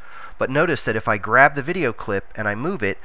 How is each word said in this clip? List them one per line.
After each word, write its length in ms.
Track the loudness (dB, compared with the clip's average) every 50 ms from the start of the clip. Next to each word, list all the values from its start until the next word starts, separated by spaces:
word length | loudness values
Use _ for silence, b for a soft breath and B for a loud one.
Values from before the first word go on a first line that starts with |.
| B B B B B B B -4
But 120 | -2 0
notice 340 | 2 2 2 2 2 0 0
that 100 | -2 -2
if 140 | 0 2 0
I 80 | 0
grab 400 | 0 0 2 6 6 6 6 6
the 60 | 2 -4
video 300 | -4 -2 0 0 0 -2
clip 400 | -2 -4 -2 -2 -2 -2 -4 -8
and 100 | -4 -4
I 80 | -2 -2
move 260 | -2 -4 -4 -4 -2
it, 180 | -2 -2 -2 -4 B